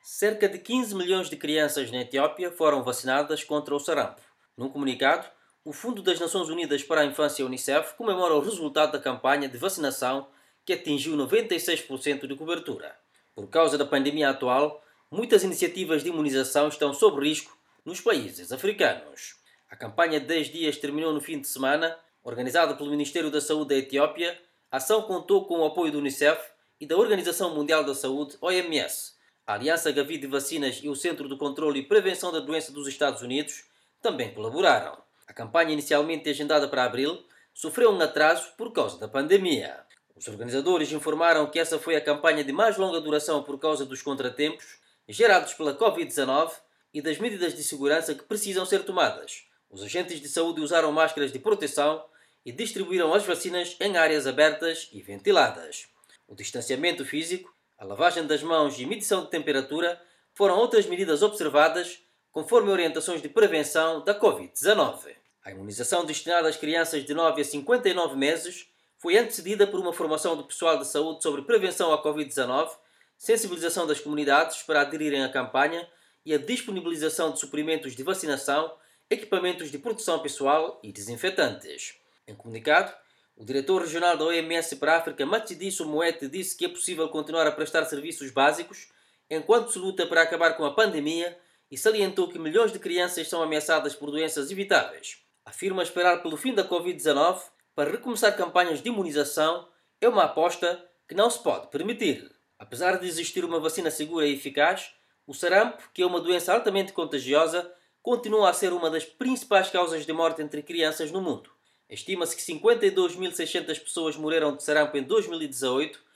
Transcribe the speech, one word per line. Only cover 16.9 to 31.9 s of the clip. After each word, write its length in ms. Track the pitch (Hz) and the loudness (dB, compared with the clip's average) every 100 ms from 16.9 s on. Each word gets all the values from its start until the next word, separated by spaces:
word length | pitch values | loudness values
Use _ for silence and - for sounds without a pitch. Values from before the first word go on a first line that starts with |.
sob 340 | 139 220 143 147 | 6 4 6 0
risco 300 | 151 - - _ _ | -2 -6 -20 _ _
nos 200 | - 185 | -14 -4
países 500 | - 170 104 - - | 0 0 -2 -12 -12
africanos. 840 | 127 196 208 151 - - - - - _ _ _ | -4 -4 2 0 0 -10 -18 -20 -20 _ _ _
A 40 | |
campanha 460 | - 113 107 170 151 | -14 -10 0 0 0
de 60 | 131 | 0
dez 260 | 165 143 | -2 -2
dias 240 | 165 156 147 | -4 -4 -2
terminou 380 | 143 147 160 | -6 -4 -2
no 60 | 151 | -4
fim 180 | 143 151 | -6 -10
de 80 | 135 | -8
semana. 500 | 135 135 151 165 165 _ _ | -4 0 0 0 -4 _ _
Organizada 520 | 123 120 127 156 160 | -12 -6 0 2 2
pelo 160 | 143 147 | 0 -4
Ministério 400 | 147 143 175 160 | -4 -2 -2 -2
da 100 | 147 | -2
Saúde 300 | 143 156 143 | -2 -2 2
da 60 | 139 | 0
Etiópia, 640 | 131 139 151 156 170 175 _ _ _ | 0 2 0 0 -6 -6 _ _ _
a 60 | 135 | -6
ação 240 | - 220 | 0 0
contou 420 | 214 185 - 196 190 | 0 -6 2 2 4
com 140 | 170 | 0
o 40 | |
apoio 280 | 156 156 165 | 0 2 0
do 60 | 147 | 0
unicef 480 | 143 139 147 165 - _ _ _ | -4 4 4 4 -4 _ _ _
e 60 | |
da 100 | 151 | -2
Organização 600 | 165 226 202 131 - 185 | 2 4 4 0 -2 -2
Mundial 280 | 156 147 156 | -2 2 2
da 120 | 143 | 2
Saúde, 420 | 135 131 135 143 - | -2 -4 -4 -6 -4
O 80 | 170 | 0
M 280 | 180 175 151 | 0 0 -2
S. 360 | 92 - - _ _ _ - | -2 -6 -12 _ _ _ -6
A 60 | 104 | -2
Aliança 360 | 135 165 160 | 0 2 2
Gavi 240 | 139 143 160 | 0 -2 -4
de 100 | 135 | -4
Vacinas 540 | 139 139 165 139 - | -4 -2 -2 -4 -4
e 60 | 147 | -8
o 80 | 139 | -4
Centro 320 | 175 156 139 | -4 -4 -8
de 80 | 139 | -4
Controlo 400 | 143 139 156 139 | -4 -2 -2 -2
e 60 | |
Prevenção 500 | - | 2